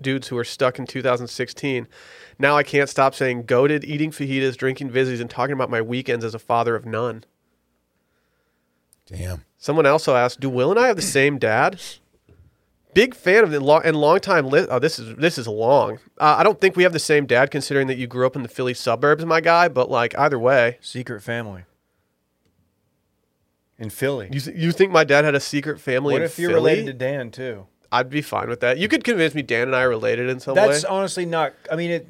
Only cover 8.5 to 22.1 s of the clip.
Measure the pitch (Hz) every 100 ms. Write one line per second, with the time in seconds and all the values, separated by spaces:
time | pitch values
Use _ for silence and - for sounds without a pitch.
8.5 | _ _ _ _ _ _ 95 90 82 -
9.5 | _ - 156 143 151 151 123 120 - 135
10.5 | 123 131 208 254 196 196 143 139 143 110
11.5 | 110 160 190 - - _ _ _ _ _
12.5 | _ _ _ _ 180 254 - - 202 202
13.5 | 147 139 156 165 156 147 185 - 180 135
14.5 | 143 151 127 147 - 113 113 160 147 117
15.5 | 107 113 139 107 110 _ - 156 123 185
16.5 | 208 190 185 180 160 - 151 135 123 135
17.5 | 147 135 139 131 127 123 123 127 143 120
18.5 | - 127 123 - 117 143 151 165 165 165
19.5 | 170 175 127 123 127 117 - 147 135 120
20.5 | 135 117 117 - 127 123 110 117 117 113
21.5 | 95 90 _ _ _ _